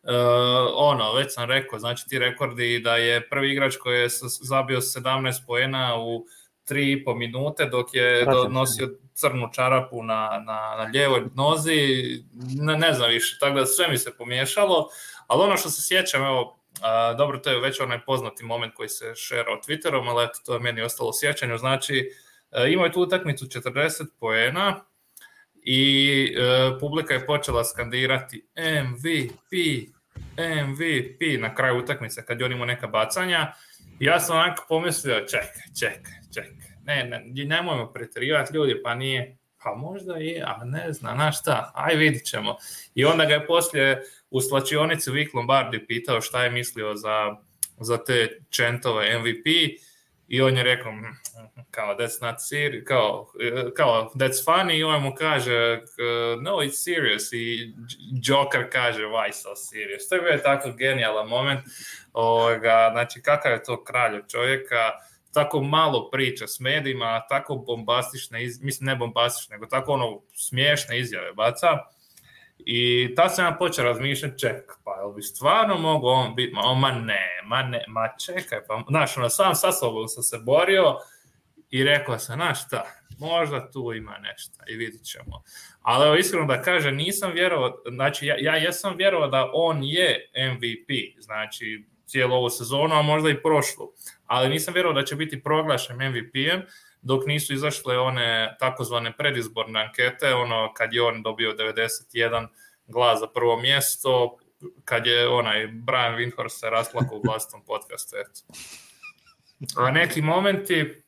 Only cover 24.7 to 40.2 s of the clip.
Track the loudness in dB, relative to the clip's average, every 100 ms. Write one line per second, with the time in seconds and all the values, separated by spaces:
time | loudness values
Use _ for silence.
24.7 | -2 -10 _ _ -20 -20 _ _ _ 0
25.7 | 4 6 6 4 4 2 2 4 4 4
26.7 | 0 -4 -4 0 -2 0 -2 0 -2 -2
27.7 | -4 -4 -2 0 0 -2 -16 _ -6 -2
28.7 | 0 -2 -4 -2 -2 -2 -10 _ -2 0
29.7 | -2 -8 _ _ -18 -14 -6 -2 -2 -2
30.7 | -2 0 0 -2 -4 -2 0 -2 0 0
31.7 | 0 -2 -6 -6 -10 -8 -4 -4 -4 -4
32.7 | -4 -2 0 0 -2 0 0 0 -6 -20
33.7 | -20 -20 0 4 4 4 2 2 0 -2
34.7 | 0 0 -2 0 -2 0 -4 -4 -14 -14
35.7 | -4 -4 -6 -18 -20 -14 -14 -14 -20 -20
36.7 | -16 -4 -4 -4 -8 -10 -8 -2 -2 0
37.7 | -4 -4 -10 -10 -6 0 0 0 0 0
38.7 | 0 -4 -4 -2 -4 -6 -14 _ _ -10
39.7 | -8 -10 -10 -10 -8